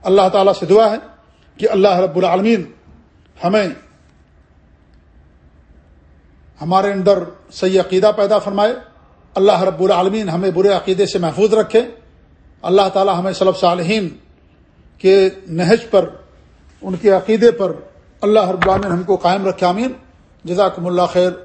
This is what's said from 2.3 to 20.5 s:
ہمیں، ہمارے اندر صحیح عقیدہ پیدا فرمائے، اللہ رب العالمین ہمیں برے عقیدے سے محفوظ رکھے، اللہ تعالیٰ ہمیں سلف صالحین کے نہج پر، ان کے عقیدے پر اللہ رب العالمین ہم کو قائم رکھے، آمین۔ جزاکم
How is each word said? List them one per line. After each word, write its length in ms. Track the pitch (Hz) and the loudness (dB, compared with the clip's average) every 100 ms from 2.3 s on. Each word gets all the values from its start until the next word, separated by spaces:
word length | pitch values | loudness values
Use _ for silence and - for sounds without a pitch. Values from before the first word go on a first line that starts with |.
| 180 214 226 156 - _ - _ _ _ _ | 0 2 0 -2 -18 _ -20 _ _ _ _
ہمیں، 240 | 175 214 190 135 _ _ _ _ _ _ _ _ _ _ _ _ _ _ _ _ _ _ _ - _ _ _ _ _ _ _ _ | -2 -2 -2 -8 _ _ _ _ _ _ _ _ _ _ _ _ _ _ _ _ _ _ _ -20 _ _ _ _ _ _ _ _
ہمارے 300 | 170 190 202 | -2 0 0
اندر 320 | 196 180 190 170 - _ | 0 2 0 -2 -16 _
صحیح 280 | - 185 190 | -6 -2 0
عقیدہ 320 | 180 185 208 208 | 0 0 0 0
پیدا 240 | 202 208 | 0 0
فرمائے، 340 | 202 196 208 254 - _ _ _ _ - | -2 -2 -2 -4 -14 _ _ _ _ 0
اللہ 260 | 196 185 | 2 2
رب 220 | 185 160 | 0 -2
العالمین 460 | 190 180 185 214 202 | 0 0 0 -4 -6
ہمیں 220 | 165 190 | -4 -4
برے 180 | 170 196 | 0 0
عقیدے 360 | 190 - 190 196 | 0 -2 -2 -2
سے 140 | 196 | -2
محفوظ 340 | 170 151 208 | -4 -2 0
رکھے، 280 | 220 208 220 247 - _ _ _ _ _ _ | 2 2 0 0 -10 _ _ _ _ _ _
اللہ 280 | 165 190 190 | 0 2 2
تعالیٰ 260 | 190 196 175 | 0 0 -2
ہمیں 140 | 185 | -4
سلف 260 | 180 185 - | -2 0 2
صالحین 500 | 180 180 170 220 180 - _ _ _ _ _ _ _ _ | 0 0 -2 -2 -4 -10 _ _ _ _ _ _ _ _
کے 320 | 190 196 190 190 - | 2 4 4 -2 -10
نہج 420 | 165 170 226 - | -4 0 0 2
پر، 200 | 202 160 - - _ _ _ _ _ | 0 -2 -10 -20 _ _ _ _ _
ان 140 | 190 180 | -12 -2
کے 140 | 208 | 2
عقیدے 420 | 190 185 220 233 | 2 0 2 2
پر 200 | 233 190 156 - _ _ _ | 2 -4 -6 -14 _ _ _
اللہ 280 | 202 214 185 | 0 2 2
رب 140 | 185 | 0
العالمین 280 | 190 190 196 | 0 0 -2
ہم 120 | 175 | -6
کو 120 | 180 185 | -2 -2
قائم 320 | 175 190 190 | 0 0 -2
رکھے، 180 | 180 180 | -2 -2
آمین۔ 260 | 190 254 254 _ _ _ _ | -2 -6 -8 _ _ _ _
جزاکم 440 | 160 | -8